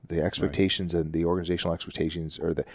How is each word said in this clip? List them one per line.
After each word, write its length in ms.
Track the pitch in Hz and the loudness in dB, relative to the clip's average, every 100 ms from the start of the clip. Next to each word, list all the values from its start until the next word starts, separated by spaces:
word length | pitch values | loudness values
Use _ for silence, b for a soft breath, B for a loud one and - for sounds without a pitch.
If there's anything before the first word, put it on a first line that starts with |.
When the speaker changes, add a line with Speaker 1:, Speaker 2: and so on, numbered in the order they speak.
| - | -4
Speaker 1:
The 160 | 82 | 0
expectations 720 | 85 - 87 69 98 - 90 | 0 2 0 4 2 2 0
Speaker 2:
Right. 60 | 85 | 0
Speaker 1:
and 80 | 78 | 0
the 120 | 80 | 2
organizational 500 | 85 90 85 87 87 | 2 2 0 0 0
expectations 640 | 82 - - 80 82 80 - | -2 -4 -2 -2 -2 -6 -2
or 140 | 82 | -2
the, 100 | 82 - | 0 -4